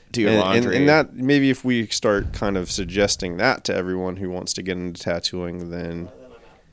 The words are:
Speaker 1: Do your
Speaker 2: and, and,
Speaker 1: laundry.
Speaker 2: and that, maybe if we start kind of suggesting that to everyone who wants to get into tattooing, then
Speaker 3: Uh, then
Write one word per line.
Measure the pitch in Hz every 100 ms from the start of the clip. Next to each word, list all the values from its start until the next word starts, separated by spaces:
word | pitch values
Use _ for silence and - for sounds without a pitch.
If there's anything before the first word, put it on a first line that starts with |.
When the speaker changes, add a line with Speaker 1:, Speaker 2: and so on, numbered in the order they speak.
| _
Speaker 1:
Do | 120
your | 104
Speaker 2:
and, | 107
and, | 92 95 120
Speaker 1:
laundry. | 107
Speaker 2:
and | 143
that, | 156 123 -
maybe | 131 143 139
if | 127
we | 127 120 107
start | - 113 101 95
kind | - 107 98
of | 87
suggesting | - 92 95 101 - 95 85
that | 117 123 -
to | 95
everyone | 90 92 92 92
who | 95
wants | 90 -
to | -
get | 92 90
into | 90 85
tattooing, | - 85 - 90 87 87 87
then | 85 85 85 87
Speaker 3:
Uh, | -
then | - - - - _